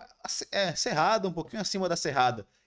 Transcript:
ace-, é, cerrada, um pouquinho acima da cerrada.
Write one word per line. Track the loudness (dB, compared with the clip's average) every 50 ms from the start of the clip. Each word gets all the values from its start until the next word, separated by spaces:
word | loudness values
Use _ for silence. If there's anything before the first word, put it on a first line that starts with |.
| -12 -18 -20 _
ace-, | -10 -8 -6 -6 -6 -4
é, | -2 0 0 0 0
cerrada, | -2 -2 0 2 2 4 4 4 2 2 0
um |
pouquinho | -2 -4 -6 -6 -6 -6
acima | -4 -4 -2 -2 0
da | 0 0
cerrada. | 0 -2 0 2 4 4 4 2 0 -8 _ _ _ _